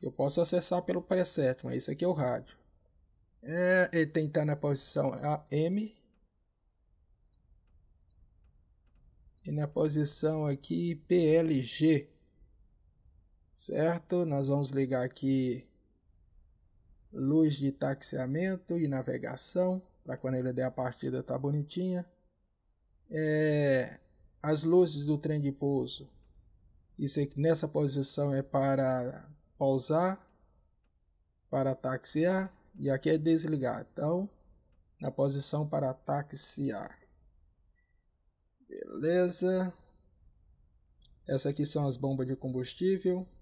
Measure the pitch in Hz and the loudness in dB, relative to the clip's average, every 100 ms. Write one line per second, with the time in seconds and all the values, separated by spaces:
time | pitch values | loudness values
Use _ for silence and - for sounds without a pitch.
0 | 135 - 139 170 165 180 - 180 180 180 | -8 -2 2 4 4 4 2 2 -2 -4
1 | 175 185 175 - 131 127 123 127 135 139 | -2 0 2 2 2 0 -4 -2 -2 0
2 | 175 151 123 120 - - _ _ _ _ | -2 0 -2 -4 -8 -20 _ _ _ _
3 | _ _ _ _ 131 170 180 185 180 170 | _ _ _ _ -6 0 4 4 4 2
4 | 156 160 156 156 151 147 147 139 - 147 | 2 0 0 0 0 0 0 0 0 0
5 | 135 - 147 151 - 143 165 202 214 - | -2 -2 -4 -4 -2 -2 0 -2 -4 -10
6 | _ _ _ _ _ _ _ _ _ _ | _ _ _ _ _ _ _ _ _ _
7 | _ _ _ _ _ _ _ _ _ _ | _ _ _ _ _ _ _ _ _ _
8 | _ _ _ _ _ _ _ _ _ _ | _ _ _ _ _ _ _ _ _ _
9 | _ _ - _ - 147 147 - 156 151 | _ _ -20 _ -8 -4 -4 0 0 0
10 | 147 - 156 156 151 139 - 170 170 160 | 2 2 0 0 -2 -4 -4 -4 -4 -4
11 | - 180 156 160 160 139 120 - 156 147 | 0 2 4 4 4 0 -2 0 4 2
12 | - _ _ _ - _ _ _ _ _ | 0 _ _ _ -20 _ _ _ _ _
13 | _ - _ _ _ - - - 160 170 | _ -20 _ _ _ -10 -4 0 0 0
14 | - 180 165 143 135 143 135 135 131 127 | -2 -2 0 0 0 0 0 -2 0 0
15 | 127 - 135 135 127 113 - _ _ _ | -2 -2 0 0 0 -4 -10 _ _ _
16 | _ _ _ - _ _ _ _ _ - | _ _ _ -20 _ _ _ _ _ -20
17 | - - 135 156 156 139 139 139 139 135 | -14 -4 2 4 4 2 -2 -2 -4 -2
18 | - 143 127 151 190 185 - 170 151 135 | -2 -2 -4 -2 -2 -4 -4 -2 -2 -2
19 | 131 127 - 131 - 175 185 185 - _ | -4 -6 -6 -4 -2 0 0 -2 -8 _
20 | - 127 131 127 127 127 127 127 127 - | -12 -6 -2 -2 -2 -2 -4 -2 -6 -4
21 | 131 127 - 131 139 147 147 175 185 180 | -6 -4 -4 -4 -2 -2 -4 -4 -2 -4
22 | 175 _ _ _ _ _ _ _ _ _ | -6 _ _ _ _ _ _ _ _ _
23 | - - 156 151 156 147 143 131 - - | -10 -2 2 4 4 4 4 2 0 -8
24 | _ _ _ _ 151 151 160 180 175 147 | _ _ _ _ -2 0 4 6 4 2
25 | 143 147 151 151 143 139 143 135 123 - | 0 0 0 -2 -2 -2 -2 0 -2 -8
26 | 139 - _ - - _ _ _ _ - | -16 -20 _ -20 -20 _ _ _ _ -4
27 | 143 147 143 139 160 165 147 151 147 139 | 0 2 0 0 2 2 0 0 0 0
28 | 135 - 143 139 139 139 135 135 131 127 | 0 0 0 -2 -2 0 2 2 0 -2
29 | 123 - - - _ - 139 135 - 156 | -4 -10 -16 -20 _ -2 0 0 0 2
30 | 180 190 - _ _ _ _ _ _ _ | 2 -2 -10 _ _ _ _ _ _ _
31 | _ _ _ _ - 135 135 131 131 127 | _ _ _ _ -6 -2 0 -2 -4 -2
32 | - 156 175 190 190 - _ - 139 135 | 0 2 2 0 -2 -10 _ -6 -4 0
33 | 156 160 156 160 160 151 123 113 - - | 0 0 2 0 0 -2 -2 -4 -10 -6
34 | 147 180 202 _ _ _ _ _ _ - | -2 -2 -4 _ _ _ _ _ _ -10
35 | 143 139 139 139 - 151 151 151 131 131 | -6 0 0 2 0 0 -2 -2 -2 -4
36 | - 143 151 - - - 135 104 - - | -4 -4 -2 2 2 2 -2 -6 -10 -16
37 | _ _ _ _ _ _ _ _ _ _ | _ _ _ _ _ _ _ _ _ _
38 | _ _ _ _ _ _ - - - 82 | _ _ _ _ _ _ -16 -14 -12 -4
39 | 151 180 180 - 185 185 180 - - _ | 0 2 4 2 2 0 -2 -6 -18 _
40 | _ _ - _ _ _ _ _ _ _ | _ _ -20 _ _ _ _ _ _ _
41 | - _ - 139 143 147 143 151 143 123 | -20 _ -4 -2 0 0 2 2 0 -2
42 | 135 135 127 135 131 127 127 - 185 190 | -2 -2 -4 -6 -6 -6 -6 -2 -2 0
43 | 190 180 185 - | 0 -2 -6 -16